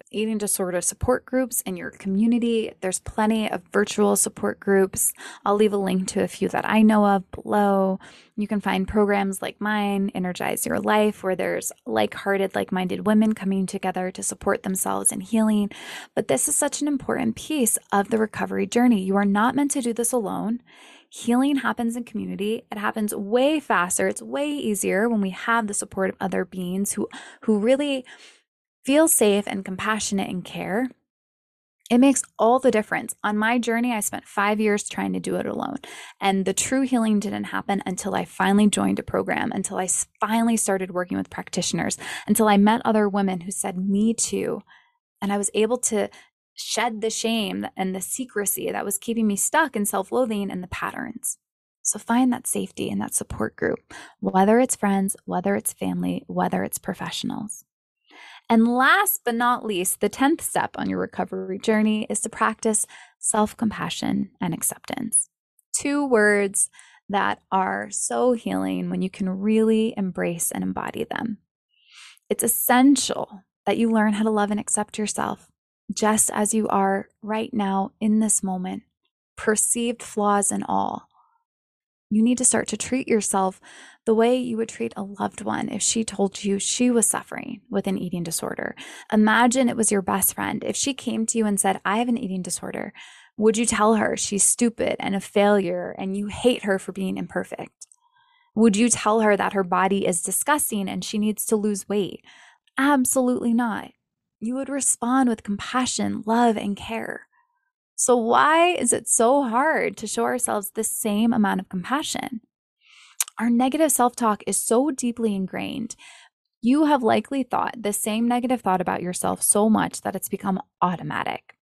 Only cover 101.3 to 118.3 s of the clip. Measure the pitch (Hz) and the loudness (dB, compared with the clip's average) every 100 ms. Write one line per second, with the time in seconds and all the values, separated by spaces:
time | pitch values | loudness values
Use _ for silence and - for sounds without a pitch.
101.3 | 208 - 220 208 202 - 202 180 - - | -2 -2 0 0 -4 -2 -2 -2 -6 -18
102.3 | - - _ _ - 277 277 254 269 247 | -20 -20 _ _ 0 2 4 4 2 2
103.3 | 247 240 226 233 202 - _ _ _ _ | 2 2 2 0 -4 -8 _ _ _ _
104.3 | _ 233 262 170 180 - - 240 262 247 | _ -6 -6 -4 -2 -2 0 2 2 2
105.3 | 220 - 202 - 254 247 - 202 202 214 | 0 -4 -8 -4 -2 -2 -2 -2 -2 0
106.3 | 226 240 208 202 196 - 226 - - - | 4 4 2 -2 -6 -8 -8 -8 -12 -14
107.3 | _ _ _ _ _ _ - - 247 226 | _ _ _ _ _ _ -2 4 4 4
108.3 | 240 285 330 349 - 240 - - - 233 | 4 6 6 4 2 0 0 0 2 4
109.3 | 285 262 233 311 247 - 202 214 - 233 | 4 2 2 2 2 -2 -4 -6 -2 -2
110.3 | 247 233 214 196 - 214 - 220 208 233 | 0 -2 -4 -4 -6 -4 -4 -2 2 2
111.3 | 226 196 190 190 185 180 277 - - - | 4 2 0 -4 -8 -4 -4 -4 -6 -8
112.3 | 226 - _ _ _ _ - - - - | -10 -14 _ _ _ _ -20 -12 -8 -6
113.3 | - 233 233 262 302 311 - 240 - 226 | -2 0 2 2 2 2 4 2 2 0
114.3 | 202 - 196 - 226 294 262 240 233 226 | 0 -2 -4 0 2 2 -2 -4 -2 -2
115.3 | 196 185 190 196 - 226 - - - - | -2 -4 -6 -8 -8 -8 -12 -20 -20 -20
116.3 | _ _ _ 226 294 302 285 220 220 - | _ _ _ 2 4 6 4 4 2 0
117.3 | 277 - - - 240 208 208 220 214 240 | -4 -2 -2 -2 -4 -4 -2 -2 0 0